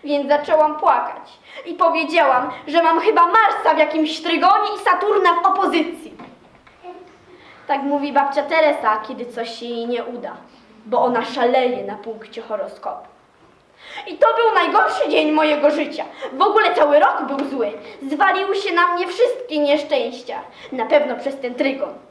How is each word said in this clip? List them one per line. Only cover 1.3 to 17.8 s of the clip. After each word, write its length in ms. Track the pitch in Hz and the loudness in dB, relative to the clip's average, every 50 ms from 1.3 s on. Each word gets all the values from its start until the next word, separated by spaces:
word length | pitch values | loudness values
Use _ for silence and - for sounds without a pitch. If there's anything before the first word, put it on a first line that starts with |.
| - _ _ - - - - | -20 _ _ -20 -20 -18 -14
i 80 | 339 339 | -12 -2
powiedziałam, 760 | - 370 330 330 320 320 - 311 339 311 269 254 247 254 - - - - | 0 2 2 2 2 -2 2 2 4 4 4 2 2 0 -4 -8 -10 -10
że 160 | - 294 339 330 | 0 0 2 4
mam 160 | 320 330 339 | 4 2 4
chyba 220 | - - 302 330 | 2 2 4 4
Marsa 520 | 339 339 370 440 440 403 - - - 330 320 | 4 6 6 4 4 4 0 0 0 0 4
w 20 | |
jakimś 440 | 311 302 302 311 320 311 294 - - | 4 2 2 2 -2 -2 -2 -4 -6
trygonie 540 | - 339 339 302 339 370 403 415 415 403 415 | -4 -2 -2 2 4 4 4 4 2 -2 -6
i 40 | - | -2
Saturna 540 | - 403 392 349 392 427 415 392 359 349 339 | 0 0 0 2 2 0 2 4 4 4 2
w 120 | 339 349 | 4 2
opozycji. 720 | 381 381 392 392 311 254 330 302 - - - - - - - - - - _ _ - _ - _ - _ _ - 349 359 - - - - _ _ - - - - - - - - | 2 2 2 0 0 2 0 0 -2 -6 -12 -16 -18 -18 -20 -20 -20 -20 _ _ -20 _ -20 _ -20 _ _ -20 -20 -20 -20 -20 -20 -20 _ _ -20 -20 -20 -20 -20 -20 -20 -4
Tak 140 | - 294 269 | -4 -4 -2
mówi 320 | 262 277 285 285 277 294 240 | 0 -2 -2 -2 -2 0 0
babcia 300 | 285 277 277 - 302 277 | 0 0 2 -2 -2 -2
Teresa, 580 | - 330 320 311 294 - - - 220 214 269 269 | 0 2 4 4 4 2 2 0 0 0 0 -4
kiedy 180 | - 262 - 240 | -10 -12 -12 -12
coś 340 | 240 - 233 226 233 233 - | -12 -10 -10 -10 -10 -10 -12
się 60 | 240 | -10
jej 220 | 240 240 233 233 | -10 -8 -8 -6
nie 160 | 240 240 233 - | -4 -4 -6 -6
uda, 280 | - 240 - - - - - - - - - _ _ - - - | -8 -10 -10 -12 -12 -14 -14 -20 -20 -20 -20 _ _ -20 -20 -8
bo 180 | 220 247 - - | -2 0 0 0
ona 220 | 254 247 226 - | 2 0 -2 -4
szaleje 580 | - - 277 240 240 254 262 254 247 247 208 196 | -4 -4 0 0 2 2 2 2 0 -2 -4 -8
na 120 | 196 208 | -10 -12
punkcie 460 | 208 - 233 220 208 - - - 233 | -12 -12 -14 -14 -14 -16 -16 -16 -16
horoskopu. 680 | 220 - 214 202 190 - - - - 196 - - - - _ _ _ _ _ _ _ _ _ _ _ _ _ _ - - - - - | -10 -8 -8 -8 -8 -10 -12 -12 -12 -10 -10 -10 -16 -20 _ _ _ _ _ _ _ _ _ _ _ _ _ _ -20 -18 -16 -16 -14
I 100 | 392 320 | -14 0
to 100 | - - 605 - | 2 2 4 4
był 180 | - 466 440 403 | 4 2 2 4
najgorszy 560 | 359 339 311 349 415 - - - - - - | 2 0 2 2 2 2 2 0 0 0 2
dzień 220 | 302 330 311 302 | 2 2 2 2
mojego 400 | 302 311 311 302 294 294 277 294 | 2 2 2 2 2 2 2 2
życia. 320 | 302 320 302 - - - - - - - 539 480 262 | 2 2 -4 -4 -6 -10 -10 -10 -12 -12 -12 -10 -2
W 80 | 269 | 0
ogóle 340 | 392 427 403 427 427 349 - | 2 4 4 4 2 2 2
cały 240 | 311 302 294 285 302 | 2 4 6 6 6
rok 220 | - - - 302 | 6 4 2 0
był 280 | 277 240 277 262 285 - | -4 -4 -4 -4 -4 -6
zły. 220 | 277 254 220 202 214 - | -4 -4 -4 -4 -6 -10